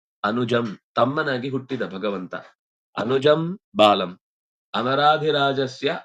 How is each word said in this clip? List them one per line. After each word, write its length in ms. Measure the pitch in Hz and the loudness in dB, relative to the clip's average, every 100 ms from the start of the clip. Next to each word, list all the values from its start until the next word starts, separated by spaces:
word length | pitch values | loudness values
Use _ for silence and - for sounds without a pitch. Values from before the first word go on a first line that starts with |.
| _ _ | _ _
ಅನುಜಂ, 540 | 101 117 120 120 117 92 _ | -4 -2 0 0 -2 -8 _
ತಮ್ಮನಾಗಿ 540 | - 120 147 147 127 135 | 0 0 0 -2 -4 -4
ಹುಟ್ಟಿದ 340 | 131 127 131 | -6 -6 -6
ಭಗವಂತ. 520 | 95 92 104 98 90 90 - _ _ _ _ - | -6 -6 -6 -6 -8 -12 -14 _ _ _ _ -6
ಅನುಜಂ 640 | 107 135 139 156 165 190 _ 104 | -2 2 4 2 0 -8 _ 4
ಬಾಲಂ, 440 | 104 98 90 90 _ _ _ _ _ | 6 6 0 -8 _ _ _ _ _
ಅಮರಾಧಿರಾಜಸ್ಯ 1300 | 101 123 139 147 156 156 143 139 135 127 - 139 175 | -4 -2 2 4 4 2 0 0 0 -4 -4 -4 -4